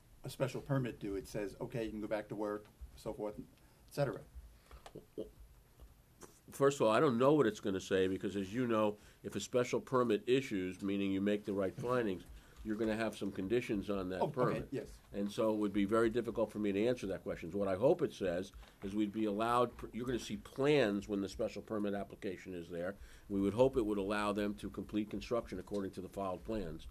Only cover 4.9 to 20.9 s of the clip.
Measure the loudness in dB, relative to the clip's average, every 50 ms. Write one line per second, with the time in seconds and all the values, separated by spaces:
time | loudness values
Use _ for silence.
4.9 | -18 -18 -20 -12 -10 -10 -10 -10 -14 -20 -20 -20 -20 -20 -20 _ _ -20 -20 -20
5.9 | -20 -20 -20 _ -20 -20 -20 -20 -20 -20 _ -16 0 4 4 4 6 6 4 4
6.9 | 6 6 6 4 4 6 6 6 8 8 6 4 2 2 -2 -2 -2 -2 0 2
7.9 | 4 4 4 4 2 -2 -4 -4 -2 -4 -4 -4 -2 -2 0 2 2 4 4 2
8.9 | 0 -2 -12 -20 -20 -14 -12 -6 -6 -6 -4 0 2 2 2 2 0 -2 -2 0
9.9 | 2 2 4 4 2 2 4 2 2 2 2 0 -2 -2 -2 -4 -4 -4 -2 0
10.9 | 0 2 2 2 2 2 2 2 2 0 0 -2 0 0 0 -2 -2 -4 -2 0
11.9 | 0 0 0 0 -2 -4 -8 -14 -18 -20 -20 -20 -20 -10 -6 -4 -2 0 0 0
12.9 | 0 0 -2 -4 -4 -4 -6 -6 -4 -4 -2 0 0 0 0 0 -2 -2 -2 -2
13.9 | -4 -2 -2 -4 -2 -2 -2 -2 0 0 2 2 2 -2 -4 -6 -6 -8 -8 -8
14.9 | -14 -20 -18 -8 -4 -4 -4 -2 0 0 0 2 2 2 0 2 2 2 2 4
15.9 | 4 4 4 4 2 0 -2 0 0 -2 -2 -2 -2 -2 0 0 2 4 4 2
16.9 | 2 0 -2 -4 -6 -6 -4 -6 -6 -6 -6 -6 -2 -2 0 0 2 4 4 4
17.9 | 4 4 2 -2 -2 -2 -2 0 0 -2 -4 -6 -10 -16 -18 -18 -16 -10 -8 -4
18.9 | 0 0 0 0 0 0 0 0 0 0 2 4 4 4 4 2 0 -8 -14 -10
19.9 | -8 -6 -4 -2 -2 -4 -4 -6 -8 -8 -8 -10 -4 0 4 6 6 6 6 4